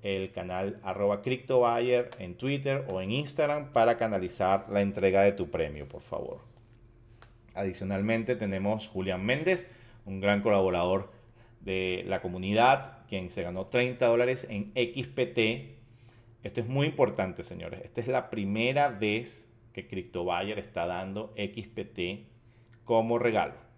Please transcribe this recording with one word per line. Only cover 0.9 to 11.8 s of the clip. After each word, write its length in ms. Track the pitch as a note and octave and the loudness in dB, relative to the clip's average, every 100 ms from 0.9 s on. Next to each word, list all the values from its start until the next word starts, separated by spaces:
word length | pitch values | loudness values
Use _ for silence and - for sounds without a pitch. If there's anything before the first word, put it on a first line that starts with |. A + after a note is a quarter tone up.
| F#2+ G2+ G2+ | 0 2 2
criptobuyer 880 | C3 B2+ - B2+ A#2+ A#2 B2 B2 B2 - | 0 -4 2 4 6 4 4 2 2 -6
en 160 | F2+ F2 | -12 -6
Twitter 480 | C3 C#3 C3+ C3+ C3+ | -4 -2 -2 -2 -2
o 120 | F#2 | -4
en 100 | F#2 | -2
Instagram 640 | B2 D3 - D3 D3 C#3 | -2 -2 -2 0 0 0
para 260 | B2 A2+ A#2 | 4 6 4
canalizar 680 | A2+ G2+ F2+ - F#2 F#2+ - | 2 0 -4 0 2 2 2
la 100 | G2+ | 2
entrega 420 | G2+ G2+ F#2+ F#2+ | 2 4 4 6
de 100 | G2+ | 6
tu 180 | G2+ F2 | 4 -4
premio, 380 | E2 D#2 D2+ C#2 | -2 -2 -4 -12
por 140 | C#2 | -14
favor. 360 | - D2 C2+ - - - - - - - - - - - - | -10 -8 -8 -10 -16 -20 -20 -20 -20 -20 -20 -20 -20 -20 -18
Adicionalmente 800 | - G2 F2+ F#2+ G2 G#2 A2+ A2 B2 | -6 -6 -4 -4 -2 2 0 0 -2
tenemos 500 | G#2 F#2+ G2+ G#2+ - | -2 -2 0 -2 -4
Julián 400 | F#2+ F#2 F#2 G2+ | -6 -2 -2 0
Méndez, 420 | C3+ D#3+ F3+ - - - - - | 0 0 -2 -4 -20 -20 -20 -10
un 140 | G2 | -2
gran 200 | G2+ G2+ | 2 2
colaborador 680 | G#2+ G2+ F#2+ F2+ F2 F#2+ F#2+ - - - - - | 4 4 4 2 2 2 -2 -16 -20 -20 -20 -16
de 440 | G2 F#2+ | -6 -2